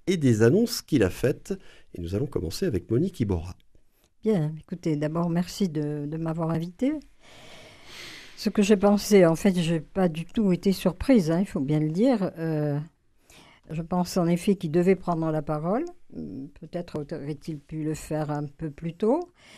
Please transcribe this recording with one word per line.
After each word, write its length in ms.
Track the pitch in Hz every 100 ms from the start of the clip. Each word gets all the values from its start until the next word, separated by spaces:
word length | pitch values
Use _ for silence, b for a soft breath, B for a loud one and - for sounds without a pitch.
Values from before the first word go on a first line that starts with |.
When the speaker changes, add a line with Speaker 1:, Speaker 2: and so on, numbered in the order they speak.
| -
Speaker 1:
et 80 | 185
des 260 | 135 107
annonces 400 | 117 175 233 -
qu'il 220 | - 143
a 60 | 92
faites ? 440 | - 131 - - 190 b b b
Et 80 | -
nous 140 | 85 98
allons 100 | 143
commencer 400 | - 92 - 190
avec 240 | 95 -
Monique 300 | 117 185 -
Iborra. 340 | 104 90 87 - _ - _ _ _ _
Speaker 2:
Bien, 280 | 214 202 151 156
écoutez, 380 | - 180 165 147
d'abord, 340 | 151 165 175
merci 380 | 170 175 - 196
de, 380 | 151 147 147 147
de 100 | 160
m'avoir 340 | 160 160 160
invitée. 440 | 160 170 - 254 311 - B B B B B B B B B B B B -
Ce 140 | 208
que 120 | 202
j'ai 140 | 202 208
pensé, 500 | 202 202 - 202 170
en 100 | 165
fait, 240 | 202 180
je 140 | 165
n'ai 60 | 170
pas 280 | - 196 185
du 160 | 156
tout 260 | 160 - 202
été 220 | 175 202
surprise, 580 | 185 185 165 - 247 156
hein, 100 | 165
il 60 | 196
faut 140 | 175
bien 180 | 135 151
le 120 | 156
dire. 420 | 165 254 226 175 165
Euh... 400 | 165 151 147 143 160 _ _ _ b b b b -
Je 120 | 156
pense 340 | 165 180 180 190
en 100 | 170
effet 300 | 175 190 196
qu'il 160 | 160
devait 240 | 165 175 185
prendre 340 | 180 165 160
la 120 | 156
parole. 420 | 151 151 165 220 349 339 - 160 156 254 139 -
Peut-être 440 | 160 175 175 151 147
aurait-il 460 | 156 143 151 - 151
pu 260 | - 156
le 80 | 156
faire 380 | 151 - 156 151
un 160 | 147 147
peu 240 | - 160
plus 240 | 143 170
tôt, 260 | 160 214 294 349 B B